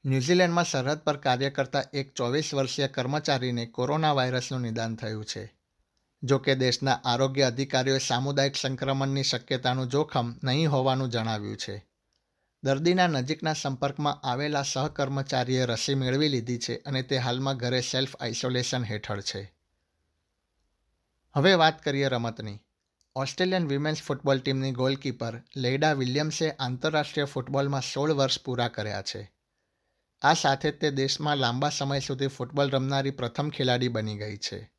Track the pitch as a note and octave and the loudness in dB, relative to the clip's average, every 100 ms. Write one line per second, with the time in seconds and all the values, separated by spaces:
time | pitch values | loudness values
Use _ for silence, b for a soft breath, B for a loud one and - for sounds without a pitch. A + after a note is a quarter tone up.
0 | C#3 C3 B2+ F3+ F3+ E3+ E3 C#3 B2+ D#3 | 2 0 4 4 6 4 2 0 0 0
1 | D3+ C#3+ C#3 B2 C#3 C#3 C3 C#3+ - C#3+ | -2 0 0 2 0 0 -2 -2 -2 -6
2 | C3+ - A#2+ C#3+ D3+ C#3 C3 - C#3 C#3 | -6 -4 0 0 -2 -2 -2 -2 -2 -2
3 | B2+ D3 D3+ C3+ B2+ A#2+ A#2 - B2+ D3+ | -2 -2 0 0 0 -2 -4 -4 -2 2
4 | D#3 C#3 B2+ B2+ B2 C3 A#2 A2+ A2+ A2 | 2 2 2 -2 -2 -4 -4 -2 -4 -4
5 | A2 A2 G#2+ G2+ G#2 _ _ _ _ _ | -6 -6 -8 -10 -12 _ _ _ _ _
6 | _ _ B2+ C3+ C#3 C3 B2+ - C3+ C3+ | _ _ 2 2 4 4 2 2 0 0
7 | B2+ A#2+ C3+ C3+ C3 A#2+ C#3 C3 C3 C3+ | 0 2 2 2 2 2 0 0 2 0
8 | - B2 C3+ C#3+ C#3 C#3 C3 C3 C#3 C3+ | 0 0 2 2 2 0 -4 -2 -2 0
9 | C3+ C#3 C3 A#2+ - C3 C3 C3 B2+ C#3 | 0 0 0 -2 -2 0 0 0 0 0
10 | D3+ C#3 A#2 A#2 C3+ C3+ D#3+ C#3 C3 C3 | 0 0 -2 -4 0 2 4 4 4 2
11 | C3 A#2 A2+ G#2+ G#2 G#2 - G2 - _ | 0 -2 -2 -2 -4 -8 -8 -10 -14 _
12 | _ _ _ _ _ _ C3+ C#3 E3+ F3+ | _ _ _ _ _ _ 0 2 2 4
13 | F3+ C#3+ B2+ D#3 D#3 D3+ C#3+ C3 C#3 C#3 | 4 2 -2 -2 -2 -2 -4 -2 -2 0
14 | D3 C#3 C3+ B2 D3 D3 C#3 C3+ D3+ D3+ | -2 -2 -2 -2 0 -2 -2 -2 -2 -2
15 | C3+ C#3 C3+ C3 B2 B2+ B2 A2+ - C3+ | -2 -2 -2 -2 0 0 0 0 0 0
16 | C3 C3+ D3+ C3 A#2+ A#2+ - A#2 C#3+ C3 | 2 2 2 0 -2 -4 -4 -6 -4 -4
17 | B2+ C3 B2 B2+ C3+ C3+ B2 B2+ A#2+ B2+ | -2 -2 0 0 -2 -2 0 0 0 -2
18 | C3+ - A#2+ A#2 B2+ B2 A#2 B2+ A2 G#2+ | -2 -4 -6 -2 0 0 0 -2 -2 -6
19 | - G#2 - G2 G2 _ _ _ _ _ | -6 -6 -6 -8 -10 _ _ _ _ _
20 | _ _ _ _ _ _ _ _ _ _ | _ _ _ _ _ _ _ _ _ _
21 | _ _ _ C#3+ E3 F#3 D#3+ D#3+ - C#3 | _ _ _ 4 6 8 6 4 -2 0
22 | C#3 B2 A#2 A2+ G#2+ G#2 _ _ _ _ | 2 0 -2 -6 -12 -12 _ _ _ _
23 | _ C3 C#3 - F#3 F#3 D#3+ C#3 D3+ D#3 | _ -6 -6 0 0 2 0 0 -2 -4
24 | - C#3 C#3 C3+ C3+ C3+ C3+ B2 C3 C#3 | -4 -2 2 2 2 0 -2 0 0 0
25 | C#3 A#2+ A#2 A#2+ - C#3 B2 C3+ D#3 C#3+ | -4 -4 -6 -8 -12 -2 0 4 4 2
26 | B2 C3+ D#3 D3 D#3 - C3 B2+ D#3 D#3 | 0 0 0 0 -2 0 -4 -2 0 0
27 | C#3+ - C#3+ C#3+ B2+ C#3 C#3 C#3 B2+ C#3 | 0 -2 -2 -2 -2 0 0 0 -2 -2
28 | D3+ C#3+ C3+ - - B2 A#2+ - G#2 G2+ | 2 4 2 2 -2 0 0 -2 -4 -4
29 | - G2+ G#2 _ _ _ _ _ _ _ | -6 -10 -12 _ _ _ _ _ _ _
30 | _ _ C#3 E3 D3 C3+ D3+ D3 D3+ C3+ | _ _ 4 4 4 2 0 0 -2 0
31 | C3+ - D3 C#3+ B2 B2 D3 C#3+ C#3 C#3 | -2 0 0 2 2 2 -2 -2 -2 -2
32 | - C3+ C#3 - B2 C#3+ C#3 C3+ C3 C#3 | -2 -4 -4 -4 -4 0 2 2 2 0
33 | C#3 C3 A#2+ - D3+ - B2+ B2 B2+ A#2 | 0 -2 -4 -2 -4 0 2 2 2 -2
34 | G#2+ G#2 G#2+ G#2+ - G2+ G#2+ | -4 -6 -8 -8 -8 -8 -14